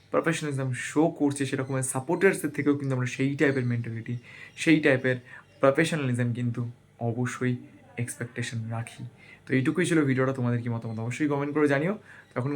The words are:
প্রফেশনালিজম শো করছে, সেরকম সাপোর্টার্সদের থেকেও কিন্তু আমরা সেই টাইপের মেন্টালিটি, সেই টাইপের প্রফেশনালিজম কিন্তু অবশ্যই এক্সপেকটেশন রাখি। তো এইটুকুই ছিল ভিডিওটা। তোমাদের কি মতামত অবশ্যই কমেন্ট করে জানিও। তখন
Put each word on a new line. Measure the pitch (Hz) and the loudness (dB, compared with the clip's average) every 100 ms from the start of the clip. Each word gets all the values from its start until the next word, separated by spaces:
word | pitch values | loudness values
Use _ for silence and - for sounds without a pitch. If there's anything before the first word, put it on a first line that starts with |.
| _ | _
প্রফেশনালিজম | 165 165 160 151 135 131 120 - | 0 0 -2 -4 -4 -4 -4 -2
শো | 147 165 160 | 2 2 2
করছে, | 147 143 131 | 0 0 -2
সেরকম | 131 127 131 127 | -2 -2 -2 -2
সাপোর্টার্সদের | 135 - 175 196 - 151 147 | -4 -2 2 2 2 -4 -2
থেকেও | 143 143 | 0 0
কিন্তু | 139 127 | 0 -2
আমরা | 123 - | -2 -2
সেই | 139 139 | -2 2
টাইপের | 147 131 123 | 2 2 0
মেন্টালিটি, | 117 117 113 117 120 - - - - | -2 -4 -8 -8 -8 -10 -20 -18 -2
সেই | 165 160 151 | 4 6 6
টাইপের | 127 131 123 - - - - | 4 2 -2 -6 -20 -20 0
প্রফেশনালিজম | 139 139 165 165 131 123 120 113 | 2 4 2 0 0 0 0 0
কিন্তু | 120 123 117 - _ - 117 | -2 -4 -6 -10 _ -8 -4
অবশ্যই | 117 123 - 127 123 - - - - | -2 -4 -2 -2 -2 -6 -20 -14 -8
এক্সপেকটেশন | 117 - 123 - 120 117 113 113 | -8 -8 -10 -8 -6 -6 -6 -6
রাখি। | 117 - 123 - - - - | -8 -12 -16 -16 -20 -16 0
তো | 131 | 2
এইটুকুই | 131 160 160 | 2 2 2
ছিল | 160 139 | 4 4
ভিডিওটা। | 131 131 127 | 2 2 0
তোমাদের | 120 120 | 0 0
কি | 120 117 | -2 -4
মতামত | 113 110 113 | -6 -6 -6
অবশ্যই | 120 151 | -2 0
কমেন্ট | 143 143 147 | 0 -2 2
করে | 147 | 4
জানিও। | 139 165 214 - - - | 4 0 -4 -10 -20 -12
তখন | 127 131 | -6 -4